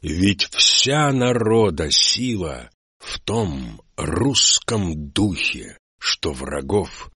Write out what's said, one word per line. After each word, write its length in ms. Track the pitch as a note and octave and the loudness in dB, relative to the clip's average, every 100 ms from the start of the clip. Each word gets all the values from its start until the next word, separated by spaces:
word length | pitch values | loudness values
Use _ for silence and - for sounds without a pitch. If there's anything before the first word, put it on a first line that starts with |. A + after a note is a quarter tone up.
ведь 440 | E2 D#2+ G2 G2+ - | -4 0 2 2 -4
вся 640 | - - - C3 D3 D3 | 2 2 4 2 2 2
народа 760 | C3+ B2 A#2+ G#2+ A2+ G#2+ D#2+ D#2 | 2 2 2 4 4 4 2 0
сила 760 | - - - B2 A2 E2 B1+ A#1 _ _ _ | 2 2 0 -2 -2 -4 -8 -14 _ _ _
в 200 | - - | -14 -12
том 640 | - A2 G2+ C#2 B1 A1 _ - | -4 -2 0 -4 -8 -14 _ -8
русском 1120 | D2+ D#2+ C3 B2+ - - - A2+ F#2+ D#2 D2 | -4 0 2 4 2 2 0 -2 0 -2 -4
духе, 680 | F2 G#2 E2+ - F#2 F#2 - _ _ | 0 0 0 -4 -6 -12 -20 _ _
что 340 | - - - | -6 -4 -4
врагов 800 | C2 C2+ C#2+ C2+ G2+ E2+ - - | -6 -6 -6 0 0 0 -8 -18